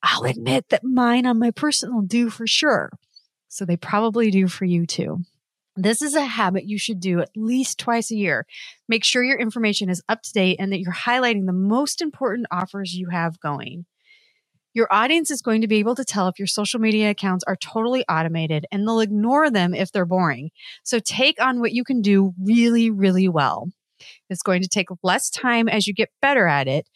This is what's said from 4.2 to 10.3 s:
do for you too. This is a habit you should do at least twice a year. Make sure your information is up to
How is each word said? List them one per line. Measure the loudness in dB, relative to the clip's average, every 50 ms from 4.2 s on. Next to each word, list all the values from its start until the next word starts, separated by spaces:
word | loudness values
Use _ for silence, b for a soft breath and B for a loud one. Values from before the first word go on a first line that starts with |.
| 2 4
do | 4 4 2
for | 2 0 -2 -2
you | 0 2 0 0
too. | -2 -2 -4 -4 -4 -4 -6 -8 -8 _ _ _ _ _ _ _ _ _
This | -2 0 0 0 0
is | -2 -2 0
a | -2 -2
habit | -2 -2 0 0 0 0 -2 -4
you | -4 -6
should | -4 -4 -4 -6 -4
do | -2 0 0 0
at | 0 -2 _
least | -4 -2 0 0 0 0 -2 -6 -6
twice | -2 -2 -2 -2 -2 -2
a | -4
year. | -2 0 0 0 -2 -4 B B B B B B B B
Make | -2 -2 0
sure | 0 0 0 2
your | 2 2 0 0
information | -2 -4 -2 -2 -2 0 0 -2 -2 -2
is | -4 -4 -2 -4
up | -4 -4 -4
to | -4